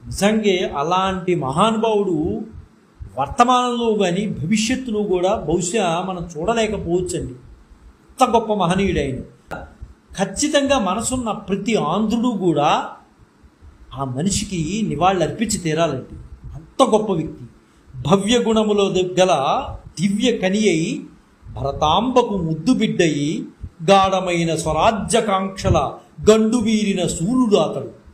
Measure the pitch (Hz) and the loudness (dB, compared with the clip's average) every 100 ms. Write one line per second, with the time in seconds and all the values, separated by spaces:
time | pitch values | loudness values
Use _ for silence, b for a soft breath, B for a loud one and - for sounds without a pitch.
0 | - 117 196 220 208 180 208 143 147 185 | -10 0 2 2 2 0 0 -2 0 0
1 | 190 185 180 175 131 143 214 226 226 208 | 0 -2 -2 -2 0 2 2 2 0 0
2 | 196 160 170 214 214 - - _ _ _ | 0 0 -2 -4 -8 -16 -20 _ _ _
3 | - - 139 - 240 247 247 240 233 202 | -16 -6 -6 0 2 4 0 -2 0 0
4 | 190 175 208 - 151 220 220 262 254 208 | 0 0 -4 -4 -2 0 0 -2 -2 -4
5 | 196 180 180 214 151 175 175 226 185 165 | 0 0 0 0 0 -2 0 0 0 -2
6 | 185 180 165 147 180 233 214 202 165 175 | -4 -6 -8 -6 -2 0 0 -2 -2 -2
7 | - 160 131 - - - - - - _ | -2 -6 -8 -12 -20 -20 -20 -20 -20 _
8 | _ - 247 226 220 208 170 180 196 160 | _ 0 2 2 0 -2 0 0 0 0
9 | 139 117 110 - _ - - - - - | -4 -6 -12 -20 _ -16 -14 -20 -20 -20
10 | _ - 196 - 294 302 277 269 190 196 | _ -6 -6 -2 0 0 2 2 2 -2
11 | 220 254 226 196 - 196 202 214 151 180 | -2 -4 -4 -6 -4 -4 0 0 0 0
12 | 220 233 247 214 180 147 147 208 294 - | 0 0 0 0 0 2 2 2 -2 -12
13 | _ _ - _ - _ - - - 127 | _ _ -20 _ -20 _ -20 -20 -16 -8
14 | 135 127 175 196 214 185 156 208 196 143 | -6 -4 -2 -2 -4 -4 -4 -4 -4 2
15 | 180 190 151 - 226 208 165 156 165 127 | 2 2 0 -2 -4 -2 -2 0 0 -2
16 | - - - - - - - - 254 208 | -8 -18 -18 -18 -16 -16 -18 2 4 4
17 | 208 180 147 - 120 - b b b 131 | 2 -2 -4 -10 -18 -20 b b b -10
18 | 131 196 202 240 233 220 214 202 196 170 | 2 2 4 2 2 2 2 2 2 2
19 | 180 180 185 160 139 214 277 - - - | 0 2 4 4 2 -2 -4 -12 -16 -4
20 | 190 202 247 - 185 202 214 165 175 285 | -2 2 0 2 0 2 2 2 0 -4
21 | - - _ _ - 107 131 135 151 170 | -10 -20 _ _ -16 -8 -6 0 2 2
22 | 240 254 240 202 165 156 156 208 208 - | 4 2 2 0 -2 -2 0 2 2 2
23 | 170 143 143 196 - - - _ 160 196 | 0 2 -2 -4 -8 -14 -16 _ 4 4
24 | 190 190 185 175 165 160 160 156 190 214 | 6 0 0 0 0 -2 -2 2 2 2
25 | - 226 220 190 196 - 196 170 127 - | 0 0 2 0 -2 -4 2 2 0 -6
26 | B - 151 220 220 247 214 214 202 185 | B 0 6 6 6 2 2 2 2 0
27 | 170 - 165 254 233 196 151 143 113 - | -2 -2 0 2 4 4 2 -2 -8 -14
28 | - | -20